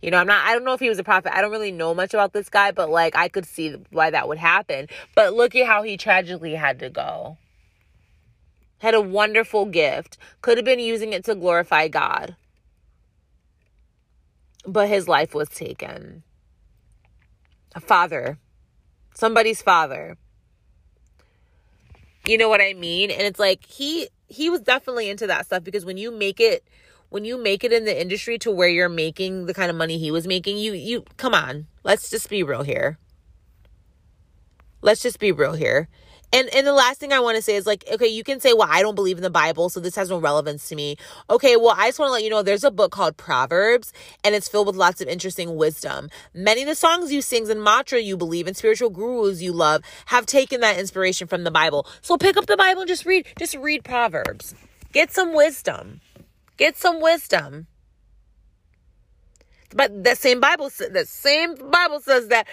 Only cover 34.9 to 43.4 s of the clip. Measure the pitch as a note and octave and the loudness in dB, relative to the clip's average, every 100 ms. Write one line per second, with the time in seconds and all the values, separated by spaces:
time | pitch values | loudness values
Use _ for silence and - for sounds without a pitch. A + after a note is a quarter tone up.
34.9 | A3 B3 - G#3 D3 C#3+ D#3+ D3 C3 E3 | 2 0 -2 -2 0 0 0 0 0 -2
35.9 | _ - - - B3+ B3+ C4 C#4 C#4 B3 | _ -20 -20 0 0 2 2 4 4 4
36.9 | C#4 C#4+ C4+ A#3+ A3 A3 G3+ G3 G#3 - | 0 0 2 2 0 0 -2 0 -2 -4
37.9 | A3 A#3 A3 A3+ C4+ C4 A3+ E3+ E3 G#3 | 0 0 0 -6 0 4 4 4 4 2
38.9 | G3+ F#3+ F3 F3+ E3+ D#3+ D#3+ F3 F3+ F3 | 0 -2 -2 -2 0 0 0 -2 -4 -8
39.9 | G3+ F#3 F3+ D#3+ D3 D3 D3 - D3+ D3 | -6 -4 -2 0 0 -2 -6 -10 -8 -8
40.9 | D3 - - - A#3 C4+ A#3 A#3 F#3+ A3 | -10 -14 -18 0 4 6 6 6 4 0
41.9 | C4 C#4 A#3+ G#3+ G#3+ G3 G3+ C#4 G3 F#3 | 0 -2 0 0 0 0 2 2 2 0
42.9 | - E3 - - C3 | 2 -2 -2 -2 0